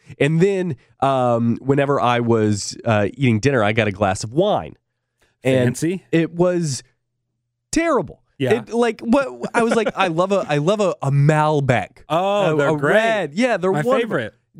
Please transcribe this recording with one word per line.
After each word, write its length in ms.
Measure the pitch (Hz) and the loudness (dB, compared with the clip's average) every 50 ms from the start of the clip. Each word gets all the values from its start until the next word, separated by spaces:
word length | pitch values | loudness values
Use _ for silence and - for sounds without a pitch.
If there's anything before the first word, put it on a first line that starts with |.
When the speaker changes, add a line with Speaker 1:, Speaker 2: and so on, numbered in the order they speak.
| _ - 135 - | _ -20 -4 -2
Speaker 1:
And 220 | 139 143 160 165 | 0 0 2 2
then, 340 | 180 202 196 185 185 175 139 - _ _ _ _ | 2 2 2 -2 -4 -4 -6 -8 _ _ _ _
um, 580 | - 139 135 131 127 123 120 117 117 117 113 - | -2 0 0 2 2 2 2 2 0 0 -2 -2
whenever 400 | - 131 139 147 139 135 143 120 | -2 0 0 2 2 2 2 2
I 180 | 101 120 120 120 | 2 2 2 0
was, 580 | 120 113 117 110 107 107 104 95 - - - - - | 2 2 2 2 2 2 0 -2 -4 -8 -12 -8 -2
uh, 220 | 117 110 104 104 - - | 0 0 2 0 -2 -2
eating 240 | 131 139 123 110 107 | 0 0 2 2 2
dinner, 240 | 101 139 139 120 104 | 2 2 2 2 0
I 80 | 104 | 2
got 160 | 110 113 107 | 0 0 0
a 60 | 107 95 | -2 -2
glass 320 | 95 107 95 95 - - | 0 0 -2 0 -2 -6
of 80 | 107 117 | -6 -2
wine. 420 | 151 190 214 180 120 82 71 - _ _ _ _ _ _ _ _ _ _ _ _ _ - | -2 0 0 0 -2 -4 -8 -14 _ _ _ _ _ _ _ _ _ _ _ _ _ -2
And 220 | 127 131 131 123 123 120 | 0 2 2 2 0 0
Speaker 2:
Fancy? 260 | - 151 165 190 180 - _ | -2 -4 -4 -4 -6 -6 _
Speaker 1:
it 220 | - 165 160 160 170 | 0 0 0 0 0
was 480 | 170 175 180 180 175 170 147 131 - - _ _ _ _ _ _ _ _ _ _ _ _ _ _ _ _ _ - | 0 0 0 2 0 -2 -2 -4 -8 -10 _ _ _ _ _ _ _ _ _ _ _ _ _ _ _ _ _ -2
terrible. 500 | 302 330 339 302 226 160 - - - _ _ _ - | 0 0 2 0 0 -2 -4 -10 -20 _ _ _ -6
Speaker 2:
Yeah. 160 | 135 123 214 | 0 0 0
Speaker 1:
It, 160 | 240 214 - | 0 -2 -4
like, 300 | 208 233 240 233 233 - - | -2 0 0 0 0 -4 -2
what, 260 | 240 220 277 277 254 247 240 240 - - | 0 2 2 2 -2 -6 -10 -10 -4 -2
I 80 | 240 233 | 0 0
was 120 | 233 220 | 2 2
like, 140 | 233 208 - - | 0 0 -2 0
"I 140 | 156 196 185 | 0 0 0
love 240 | 160 165 180 196 202 | 2 0 0 0 0
a, 140 | 190 147 135 | -2 0 0
I 100 | 151 147 | -2 0
love 220 | 147 170 214 214 | 2 0 0 2
a, 140 | 208 180 151 - - | 0 -2 -2 -2 -2
a 80 | 139 | 0
Malbec." 880 | 139 139 143 151 156 151 151 151 156 147 139 127 123 113 92 - - - - - | 2 4 4 4 4 4 2 2 2 0 2 2 0 0 0 -4 -12 -20 -10 -4
Speaker 2:
Oh, 460 | 151 170 185 196 202 208 196 170 156 | -2 -2 0 0 0 0 0 0 0
Speaker 1:
A, 20 | |
Speaker 2:
they're 120 | 147 143 143 | 0 0 0
Speaker 1:
a 60 | 160 | 0
Speaker 2:
great. 180 | 147 139 147 175 | 0 0 2 2
Speaker 1:
red. 400 | 214 220 226 220 208 175 143 143 | 2 2 2 -2 -2 -4 -6 -4
Yeah, 220 | 190 254 247 226 180 | -2 -2 0 0 -2
they're 120 | 170 190 | -2 -2
Speaker 2:
My 120 | 185 147 151 | -2 0 0
Speaker 1:
wonderful. 180 | 240 262 262 | 0 0 0
Speaker 2:
favorite. 340 | 240 220 202 147 113 98 - _ _ _ _ | -2 -2 -4 -6 -6 -6 -10 _ _ _ _